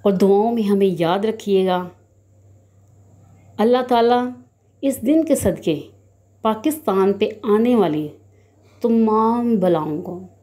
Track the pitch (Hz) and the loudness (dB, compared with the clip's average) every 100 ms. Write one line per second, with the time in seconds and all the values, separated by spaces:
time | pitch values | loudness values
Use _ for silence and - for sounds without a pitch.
0 | 208 185 196 196 226 233 202 196 196 165 | 0 2 2 4 2 -2 0 2 0 0
1 | 165 190 220 220 208 190 185 180 180 - | -2 0 -2 -6 -2 0 0 -2 -6 -16
2 | _ _ _ _ _ _ _ _ _ _ | _ _ _ _ _ _ _ _ _ _
3 | _ _ - - - - 226 247 254 240 | _ _ -20 -20 -18 -2 2 2 2 2
4 | 233 247 247 247 - _ _ _ 277 269 | 4 2 -2 -8 -20 _ _ _ -4 -2
5 | 226 320 311 277 202 165 185 143 - - | 0 0 2 0 0 -2 -4 -4 -8 -20
6 | _ _ _ _ 220 220 311 302 - 196 | _ _ _ _ -4 -2 -4 -4 -2 0
7 | 190 202 214 - 220 214 233 240 175 151 | 0 0 -4 -4 0 2 2 2 2 -2
8 | 151 - _ _ _ _ _ _ 233 226 | -6 -12 _ _ _ _ _ _ 0 2
9 | 220 214 220 240 240 220 180 165 151 151 | 2 2 0 0 0 0 2 0 -2 -8
10 | 170 175 190 _ | -8 -12 -16 _